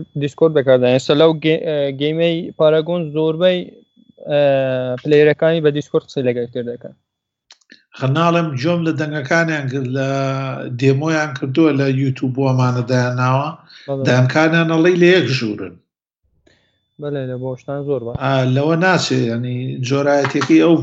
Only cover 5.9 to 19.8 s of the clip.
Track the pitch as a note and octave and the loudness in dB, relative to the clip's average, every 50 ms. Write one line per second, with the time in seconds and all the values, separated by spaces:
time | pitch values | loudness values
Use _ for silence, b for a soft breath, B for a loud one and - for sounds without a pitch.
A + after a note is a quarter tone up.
5.9 | - D#3+ - - - C#3+ B2+ B2 A#2+ B2 A#2+ A#2+ A#2+ B2+ A#2 A#2+ A#2+ B2 - - | -2 -2 -2 -4 -6 -4 -2 -2 -2 -2 -4 -6 -6 -8 -8 -8 -10 -12 -14 -20
6.9 | - _ _ _ _ _ _ _ _ _ _ _ - _ _ b b b b b | -20 _ _ _ _ _ _ _ _ _ _ _ -20 _ _ b b b b b
7.9 | - - C3 C3 C#3 D#3+ E3+ E3+ E3+ E3+ E3+ D#3+ C#3+ A#2+ B2+ E3+ F3 F3 E3 D#3+ | -12 -6 -2 -2 0 2 2 2 2 0 0 -2 -4 -4 -2 -2 -2 0 -2 -2
8.9 | D3+ C3+ D#3 D3 D3+ D3+ C3 C3+ F3 E3 E3 D#3+ D#3 D3+ C#3 B2+ B2 C#3 B2+ B2 | -2 -4 -4 -6 -6 -6 -4 0 0 0 2 0 -2 -4 -4 -6 -6 -6 -6 -4
9.9 | B2+ C3+ C3+ C3+ C3+ C3+ C3+ C3+ C3+ C3+ C3+ C3+ C3 C3+ B2+ C3 B2+ A#2 C3+ C3+ | -4 -4 -4 -2 -2 -4 -4 -4 -4 -6 -6 -8 -8 -8 -10 -10 -6 0 2 2
10.9 | C3+ C3+ D3+ D#3+ D#3+ D#3 D3+ D3+ C3+ - C#3+ C3 B2+ E3 E3 D#3 C#3 C3+ C#3 C3+ | 2 2 0 -2 -2 -2 -2 -4 -6 -8 -8 -4 0 2 2 2 2 2 0 0
11.9 | C3+ C3+ C#3 C3+ C3 - - B2+ A#2+ B2+ C#3 C3 B2+ B2+ B2+ B2 B2 B2 A#2+ A#2+ | 0 0 0 -2 -2 -2 -4 -4 -2 -2 0 0 2 2 0 0 0 -2 -2 0
12.9 | B2+ B2+ B2 B2 B2 B2 B2+ B2+ C3 C3+ C#3+ D#3 D#3+ - _ B B B B B | 0 0 0 0 -2 -2 0 0 0 0 -2 -4 -8 -12 _ B B B B B
13.9 | C#3 C3+ C3+ B2 B2 B2+ B2+ B2+ - D#3 D#3+ D#3+ E3 E3 E3 D#3+ E3 D#3+ D#3+ F3+ | -6 -4 0 2 2 4 4 2 4 2 2 4 4 2 2 2 2 2 4 4
14.9 | F#3 E3+ F3 F3 F#3 F#3 C#3 A#2 C3 C3 A#2+ G#2+ G#2 G2+ G2 F2+ - - _ _ | 4 4 6 6 6 4 4 0 -2 -4 -4 -6 -6 -6 -10 -12 -14 -18 _ _
15.9 | _ _ _ _ _ _ _ _ _ _ _ _ _ _ _ _ _ _ _ _ | _ _ _ _ _ _ _ _ _ _ _ _ _ _ _ _ _ _ _ _
16.9 | _ - D3 D3 C#3+ C#3 C3 B2+ B2+ B2 B2+ C3 B2+ B2+ - - C#3 C#3+ C#3+ C#3+ | _ -12 -10 -8 -6 -6 -6 -6 -8 -8 -8 -8 -8 -10 -10 -10 -8 -6 -4 -4
17.9 | C#3+ B2 A#2 A#2 B2 C3+ C#3 C3 C3+ C3+ B2+ B2+ B2+ C#3 C#3+ D#3 E3 E3 F3+ F#3+ | -4 -4 -4 -6 -8 -4 -2 0 0 2 2 2 2 0 2 2 0 2 2 2
18.9 | F3+ D3+ C3 - C3 B2+ B2 A#2 A#2 A#2 B2 B2 B2 B2 B2+ C3 C3+ C3+ | 2 2 0 0 -2 0 0 -2 -2 -4 -4 -6 -6 -6 -6 -8 -6 -6